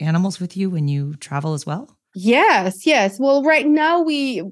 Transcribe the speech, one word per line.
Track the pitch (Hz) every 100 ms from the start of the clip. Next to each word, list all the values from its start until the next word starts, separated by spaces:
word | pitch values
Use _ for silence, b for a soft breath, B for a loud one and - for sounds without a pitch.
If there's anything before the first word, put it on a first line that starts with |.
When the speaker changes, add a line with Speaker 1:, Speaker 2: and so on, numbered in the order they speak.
Speaker 1:
animals | 151 165 190 -
with | 180 185
you | 190
when | 170 143
you | 143 143 147
travel | - 143 156
as | 151 -
well? | 160 277 _ _
Speaker 2:
Yes, | 190 202 247 427 269 190 285 320
yes. | 277 196 196
Well, | 277 277
right | 277 311 277
now | 302 311 339
we, | 320 285 277 214 190